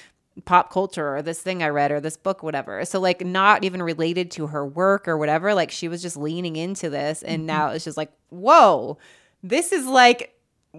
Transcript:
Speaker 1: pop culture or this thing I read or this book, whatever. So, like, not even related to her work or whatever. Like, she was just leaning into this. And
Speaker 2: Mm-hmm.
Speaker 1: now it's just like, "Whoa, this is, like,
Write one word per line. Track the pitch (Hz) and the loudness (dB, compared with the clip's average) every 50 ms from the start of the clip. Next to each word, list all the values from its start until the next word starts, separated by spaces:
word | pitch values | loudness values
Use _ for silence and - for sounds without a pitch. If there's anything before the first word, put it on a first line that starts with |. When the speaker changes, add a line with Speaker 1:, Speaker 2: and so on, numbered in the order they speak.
| - _ _ _ _ _ _ - - | -20 _ _ _ _ _ _ -20 -4
Speaker 1:
pop | - 180 180 - - - | 2 4 4 4 4 -2
culture | 185 196 190 - - 156 147 135 | -2 -2 -2 -4 -6 -4 -4 -4
or | 139 | -4
this | 147 160 165 - | -6 -6 -8 -8
thing | - 185 185 180 | -6 -6 -4 -2
I | 170 151 | -2 0
read | 147 147 143 143 | 0 2 0 0
or | 147 147 | 0 -2
this | 143 160 151 - | -4 -6 -10 -6
book, | _ 190 190 190 | _ -6 -6 -4
whatever. | - 156 147 139 131 - 101 95 170 | -6 -6 -6 -6 -6 -6 -8 -8 -8
So, | 175 - 190 | -4 -4 -2
like, | 185 185 180 180 185 | 0 0 0 -2 -4
not | 180 180 190 190 202 214 - 202 | -4 -2 2 4 4 4 4 2
even | 190 180 185 175 | -4 -4 -4 -6
related | 165 165 156 160 165 170 180 180 175 | -6 -4 -2 -2 -2 -2 -4 -4 -6
to | - - 156 151 | -6 -10 -10 -6
her | 151 151 143 | -6 -6 -8
work | 139 143 165 185 196 196 202 - 180 | -6 -4 0 2 2 2 2 0 -2
or | 165 | -2
whatever. | 156 151 147 151 160 175 202 214 | -2 0 0 0 0 0 0 0
Like, | 190 165 - | 0 0 -2
she | - - - 170 | -4 -10 -8 -8
was | 170 170 | -8 -8
just | 175 175 160 143 | -10 -10 -10 -8
leaning | 147 151 160 175 180 175 160 | -6 -6 -6 -6 -6 -6 -6
into | 156 165 180 196 - - 160 | -6 -6 -6 -8 -6 -8 -6
this. | 143 143 143 147 156 - | -6 -4 -4 -4 -6 -6
And | - - 160 160 | -8 -6 -6 -6
Speaker 2:
Mm-hmm. | 156 | -4
Speaker 1:
now | 160 156 151 151 147 | -4 -2 -2 -2 -2
it's | 110 160 - | -2 -6 -8
just | 165 143 - | -8 -8 -8
like, | 156 - _ _ _ _ | -8 -10 _ _ _ _
"Whoa, | - 175 185 240 311 339 254 208 170 131 113 120 147 - _ - - _ _ _ _ _ - | -18 -4 4 6 8 10 10 8 6 4 0 -6 -10 -12 _ -20 -20 _ _ _ _ _ -6
this | 185 220 294 349 349 | -2 0 0 0 0
is, | 392 349 262 | -2 -4 -2
like, | 262 262 262 247 247 247 247 - - _ _ _ _ _ _ _ _ _ | 2 6 8 8 8 6 4 -2 -14 _ _ _ _ _ _ _ _ _